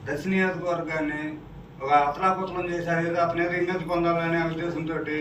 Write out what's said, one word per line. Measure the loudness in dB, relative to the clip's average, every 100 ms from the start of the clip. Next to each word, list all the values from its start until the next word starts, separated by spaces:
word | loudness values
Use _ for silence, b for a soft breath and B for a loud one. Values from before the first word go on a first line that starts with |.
దర్శి | -4 -4 0
నియోజకవర్గాన్ని | 2 2 2 0 -2 0 -2 -2 -4 -6 -10 -14 -16 -18 -8
ఒక | 4 6
అతలాకుతలం | 4 2 2 2 -2 -4 -4
చేశారు, | -4 0 0 2
ఏదో | 2
అతను | 2 2
ఏదో | 0 0
ఇమేజ్ | 0 -2 0
పొందాలనే | 2 2 2 2 2 0
ఉద్దేశంతో | -2 -4 -2 -4 -4 -2 -2